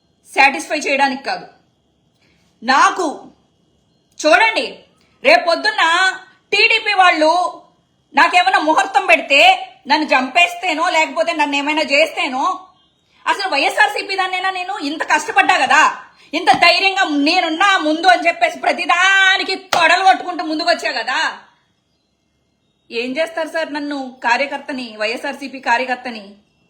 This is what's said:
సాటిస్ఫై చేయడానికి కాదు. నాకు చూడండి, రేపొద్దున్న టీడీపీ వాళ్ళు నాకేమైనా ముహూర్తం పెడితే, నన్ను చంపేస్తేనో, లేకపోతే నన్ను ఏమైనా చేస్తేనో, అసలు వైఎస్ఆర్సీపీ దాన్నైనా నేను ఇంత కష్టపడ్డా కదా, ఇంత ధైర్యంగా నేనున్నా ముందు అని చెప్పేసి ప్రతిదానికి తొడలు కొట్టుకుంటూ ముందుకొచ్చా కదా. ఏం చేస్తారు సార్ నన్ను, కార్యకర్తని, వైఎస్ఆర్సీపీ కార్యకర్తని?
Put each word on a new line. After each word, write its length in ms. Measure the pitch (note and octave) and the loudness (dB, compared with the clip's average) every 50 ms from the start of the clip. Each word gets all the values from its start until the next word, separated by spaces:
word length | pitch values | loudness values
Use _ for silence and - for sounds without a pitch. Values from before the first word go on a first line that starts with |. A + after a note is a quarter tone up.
| _ _ _ _ _ - - | _ _ _ _ _ -6 0
సాటిస్ఫై 440 | - C4+ C#4 C4 E4 D4+ - E4+ D4+ | 2 2 2 2 -2 -6 -6 -6 -6
చేయడానికి 440 | C4 - C#4+ C4+ C#4 C4+ B3+ B3+ - | -4 -2 0 0 0 0 -2 -4 -6
కాదు. 240 | A#3 F#3+ F3+ F3 - _ _ _ _ _ _ _ _ _ _ _ _ _ _ _ _ _ _ _ _ _ _ - | -8 -8 -8 -10 -14 _ _ _ _ _ _ _ _ _ _ _ _ _ _ _ _ _ _ _ _ _ _ -2
నాకు 680 | A#3 C4 C4+ - F#4+ G4+ G4+ F4+ D4+ A#3 - - - - _ _ _ _ _ _ _ _ _ _ _ _ _ _ _ _ - - | 0 2 4 4 2 2 0 -4 -6 -6 -8 -14 -20 -20 _ _ _ _ _ _ _ _ _ _ _ _ _ _ _ _ -4 2
చూడండి, 580 | D4+ D#4+ F4+ A4 A4+ A4 D#4 B3+ G3 - - - _ _ _ _ _ _ _ - | 2 4 4 4 2 0 -2 -4 -6 -8 -14 -20 _ _ _ _ _ _ _ 2
రేపొద్దున్న 880 | B3 D#4+ F4 E4+ E4+ E4+ D#4 C#4 G#4+ G#4+ G#4 F4+ D#4+ E4 F4 F#4+ F#4+ F#4 - - - _ _ _ _ - | 4 4 4 4 0 -2 0 -2 -2 0 0 0 2 2 2 2 0 -2 -4 -8 -20 _ _ _ _ 0
టీడీపీ 400 | G4+ G#4+ A#4 A#4 A4+ A4+ G#4 G#4 | 2 2 2 2 0 0 0 2
వాళ్ళు 680 | F#4+ F#4 F4+ E4 D#4+ D4+ D#4 E4 F4+ F4+ E4+ - - - _ _ _ _ _ _ _ _ _ - | 4 4 4 4 4 2 2 2 2 0 -4 -6 -10 -18 _ _ _ _ _ _ _ _ _ 0
నాకేమైనా 440 | - D4 F4 - F4+ F4+ F#4+ F#4+ G4 | 2 2 4 4 2 2 4 2 2
ముహూర్తం 480 | D#4+ D4+ D#4 - - - - G#4 F#4+ | 2 2 2 0 0 0 0 -2 2
పెడితే, 640 | F#4+ F4 D4 - - C#4+ C#4 D#4 F#4 F#4+ F#4+ - - - _ _ | 2 2 2 2 2 4 4 6 6 4 2 -2 -10 -18 _ _
నన్ను 200 | - C4+ D#4 D#4 | -2 -2 0 0
చంపేస్తేనో, 840 | B3+ D4 C4 C4 C4 - F4 F4 F4 - - - F#4 D#4 D4 E4 F4+ | 0 0 0 0 0 0 0 0 0 0 -4 -6 -4 -4 -2 -2 0
లేకపోతే 440 | D#4+ D#4+ D#4 C#4+ C4+ E4 D#4+ E4+ E4 | 0 0 -2 -2 -2 -4 -4 -2 -2
నన్ను 240 | D#4 D4 D4 C#4 | -2 -2 -2 -2
ఏమైనా 260 | C#4+ C#4 C#4+ D4+ D4+ D#4 | -4 -4 -2 -2 -2 -2
చేస్తేనో, 840 | C4 C#4 C#4+ D#4+ D4+ - - F4 D4+ B3+ B3+ C#4+ F4+ F#4 - - - _ _ _ _ _ _ _ _ _ _ - | 0 2 2 2 0 0 -4 -6 -6 -4 -4 -2 -4 -4 -6 -10 -18 _ _ _ _ _ _ _ _ _ _ -6
అసలు 220 | - E4 - G4 F#4+ | -4 -4 -4 -4 -4
వైఎస్ఆర్సీపీ 680 | D#4 C#4 D4 F#4+ G4 G4+ G#4+ G#4 G4+ G4+ G4 G4 G4 | -2 -2 -2 0 0 0 0 0 0 -4 -8 -6 -4
దాన్నైనా 340 | F#4+ F#4 F#4 F#4 F#4 F#4 F#4+ | -4 -4 -4 -4 -4 -4 -4
నేను 280 | F#4+ F#4 F4+ F4+ G4 - | -4 -6 -6 -8 -8 -8
ఇంత 240 | D#4+ C#4+ D4+ D#4 - | -8 -8 -6 -6 -2
కష్టపడ్డా 560 | - E4+ D4+ D#4 - G#4+ G4+ F#4+ - F#4 E4+ | -2 0 0 -2 0 0 2 4 4 4 2
కదా, 460 | C#4 B3+ B3+ D4 D4+ - - - - - _ _ _ _ - | 2 2 4 4 4 4 2 -2 -10 -20 _ _ _ _ -6
ఇంత 180 | D4+ F4+ D#4+ G4 | 0 2 2 4
ధైర్యంగా 520 | - - F4 E4+ F4 F#4 F#4+ F#4+ F#4+ F#4+ | 4 4 4 4 4 2 0 0 0 0
నేనున్నా 720 | E4 D4+ C#4+ C#4+ D4 E4+ F#4 F4 E4 D#4 D#4+ G4 G4+ G4 F#4 | 0 0 0 0 2 2 2 0 0 0 0 2 2 2 2
ముందు 280 | D#4+ D4+ D#4 D#4+ E4+ | 0 0 -2 2 4
అని 200 | F#4 F4 E4+ F4 E4+ | 4 4 4 2 0
చెప్పేసి 300 | E4+ - F4 E4 - C4+ | -2 0 -2 -2 -2 -2
ప్రతిదానికి 960 | B3 F#4 D4 B3 F4 F4 F4 E4+ F4+ F#4+ G4 G4 F#4+ F#4+ F#4+ F#4+ F#4 - F#4+ | -2 -2 -2 -2 -2 -2 0 2 2 4 4 4 4 4 2 2 -2 -4 -6
తొడలు 500 | F#4+ - - - F4+ E4+ D#4+ E4+ F4+ F#4+ | -8 -6 -4 0 2 4 4 4 4 6
కొట్టుకుంటూ 400 | F#4+ F4+ - - F4 F4+ D4+ E4 | 4 4 4 0 -6 -8 -8 -6
ముందుకొచ్చా 460 | D#4 D#4 D#4 D#4+ E4+ E4 - - E4 | -6 -6 -4 -2 -2 -2 -2 -2 -4
కదా. 480 | D4 B3+ A3 A3+ C4 D4+ D#4 C4+ - - - _ _ _ _ _ _ _ _ _ _ _ _ _ _ _ _ _ _ _ _ _ _ _ _ _ _ _ _ - A3+ | -4 -4 -4 -4 -4 -2 -4 -4 -6 -8 -14 _ _ _ _ _ _ _ _ _ _ _ _ _ _ _ _ _ _ _ _ _ _ _ _ _ _ _ _ -12 -8
ఏం 240 | A#3 A#3+ B3+ C4 | -8 -6 -6 -4
చేస్తారు 320 | D4 D#4+ E4 E4 E4 D#4+ D4+ | -4 -4 -4 -4 -6 -8 -6
సార్ 260 | E4 E4 D#4+ D4+ C#4 | -6 -6 -6 -6 -6
నన్ను, 420 | D4+ C#4+ D4 C#4+ C#4 C4 B3+ B3 - - | -8 -8 -6 -8 -8 -8 -10 -12 -6 -2
కార్యకర్తని, 720 | A#3+ A#3 A#3+ - F#3 - - - - D4 B3+ B3+ A#3 G#3+ | -2 0 0 -2 -4 -6 -8 -10 -10 -10 -10 -10 -12 -10
వైఎస్ఆర్సీపీ 640 | G#3+ G#3+ G#3+ A#3 C#4 - C#4+ C4+ - C#4+ C4 - C4+ | -6 -6 -6 -6 -6 -8 -10 -10 -10 -12 -14 -14 -8
కార్యకర్తని? 760 | B3 C4+ A#3 A#3+ B3+ B3+ B3+ B3 - B3+ A#3 A3 G3 G3 G3+ _ _ _ _ _ _ _ | -4 -2 -2 0 -2 -4 -6 -6 -8 -10 -12 -12 -16 -20 -20 _ _ _ _ _ _ _